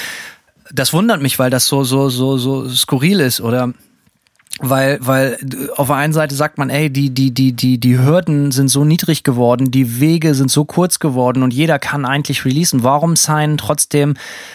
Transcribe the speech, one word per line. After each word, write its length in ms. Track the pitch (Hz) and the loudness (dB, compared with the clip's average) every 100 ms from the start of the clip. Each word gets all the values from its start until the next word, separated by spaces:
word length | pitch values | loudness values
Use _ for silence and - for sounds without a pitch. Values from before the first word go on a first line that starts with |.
| - - - - _ _ - | -8 -14 -18 -20 _ _ -10
Das 200 | 139 131 | -4 -2
wundert 300 | 160 233 185 | 0 2 0
mich, 160 | 135 - | 0 0
weil 120 | 127 | 0
das 160 | 127 - | 0 0
so, 180 | 139 | 0
so, 240 | 131 135 135 | 0 0 0
so, 280 | 123 131 131 | 0 -2 0
so 320 | 123 135 131 | -2 -4 -4
skurril 520 | 127 - 135 156 202 | -4 -2 0 2 2
ist, 200 | 131 - | 0 0
oder? 320 | 113 123 123 123 _ _ _ _ _ _ - - | -2 -2 -2 -6 _ _ _ _ _ _ -18 -6
Weil, 380 | 131 131 135 139 | 0 2 2 0
weil 360 | 127 135 135 117 135 131 139 - | 0 0 0 -4 -10 -8 -8 -4
auf 120 | 135 | 0
der 80 | 139 | 0
einen 160 | 147 | 0
Seite 240 | 156 151 139 | 0 -2 -2
sagt 220 | 151 - | -4 -2
man, 120 | 135 | -4
ey, 180 | 139 156 | -2 -2
die, 220 | 135 139 | 0 -2
die, 240 | 127 135 | 0 0
die, 200 | 123 131 | 2 0
die, 240 | 123 127 127 | 2 0 2
die 200 | 123 127 | 2 4
Hürden 540 | 131 175 175 147 143 | 4 2 2 0 0
sind 160 | 127 139 | 2 2
so 160 | 135 | 2
niedrig 400 | 151 170 - 151 | 2 2 0 -2
geworden, 480 | - 120 120 123 131 | 0 2 2 2 2
die 260 | 131 123 117 | 0 0 2
Wege 380 | 151 165 160 135 | 2 2 2 2
sind 120 | 135 | 2
so 160 | 147 | 0
kurz 360 | 147 - 180 - | 0 0 0 0
geworden 420 | 151 127 123 123 | -2 0 0 2
und 100 | 127 | 0
jeder 280 | 123 160 143 | 0 0 0
kann 240 | - 147 | -2 -4
eigentlich 400 | 127 139 147 135 | -2 -2 -2 -2
releasen. 400 | 131 139 175 131 | -2 0 0 2
Warum 320 | 120 143 170 160 | 2 2 2 0
signen 420 | - 151 151 151 | 0 0 0 -2
trotzdem, 560 | - 151 - 147 143 143 - - - | -2 -4 0 0 0 -2 -8 -18 -18